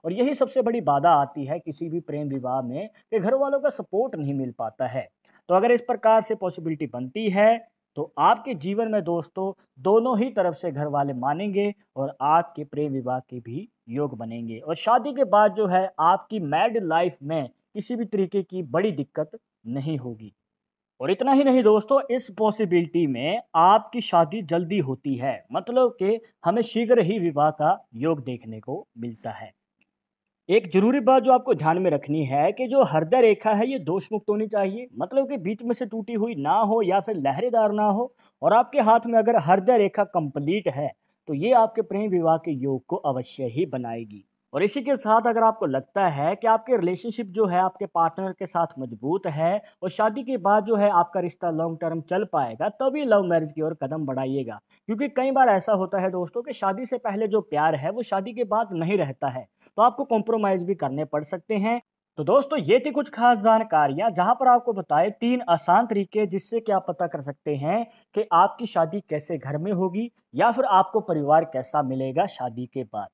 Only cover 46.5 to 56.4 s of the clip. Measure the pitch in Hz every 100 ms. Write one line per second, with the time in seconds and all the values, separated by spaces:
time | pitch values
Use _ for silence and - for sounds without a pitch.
46.5 | 226 226 240 175 180 - 214 208 180 208
47.5 | 175 185 - 196 170 165 165 190 180 185
48.5 | 175 165 - 131 110 127 190 185 147 165
49.5 | 202 - _ 185 180 220 214 226 254 185
50.5 | 214 202 214 202 180 170 190 175 - 175
51.5 | 160 165 160 170 165 147 185 208 160 123
52.5 | 113 185 - 262 294 277 202 185 170 156
53.5 | 151 156 160 139 160 143 131 131 135 117
54.5 | 104 _ _ - 214 285 285 262 269 254
55.5 | 196 175 202 185 196 185 180 175 240